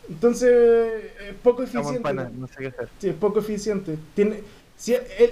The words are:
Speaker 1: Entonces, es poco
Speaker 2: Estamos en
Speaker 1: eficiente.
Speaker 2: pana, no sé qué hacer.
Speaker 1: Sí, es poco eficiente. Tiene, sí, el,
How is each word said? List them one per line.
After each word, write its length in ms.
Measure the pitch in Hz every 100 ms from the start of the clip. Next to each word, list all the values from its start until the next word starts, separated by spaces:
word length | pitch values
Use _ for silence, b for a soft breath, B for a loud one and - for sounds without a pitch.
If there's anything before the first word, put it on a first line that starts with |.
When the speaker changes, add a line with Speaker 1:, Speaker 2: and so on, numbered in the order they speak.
| -
Speaker 1:
Entonces, 420 | 156 240 240 247 240 233 233 226 220 - - 202
es 60 | 196
poco 200 | 247 240
Speaker 2:
Estamos 260 | 254 240 -
en 60 | 254
Speaker 1:
eficiente. 60 |
Speaker 2:
pana, 280 | 151 135 123 123
no 100 | 127
sé 60 | -
qué 80 | 135
hacer. 220 | 127 117 -
Speaker 1:
Sí, 100 | 190
es 60 |
poco 260 | 160 202 214
eficiente. 560 | 208 208 214 196 165 156 -
Tiene, 260 | - 214 214 - B B -
sí, 180 | 226 254 240 190
el, 120 | 233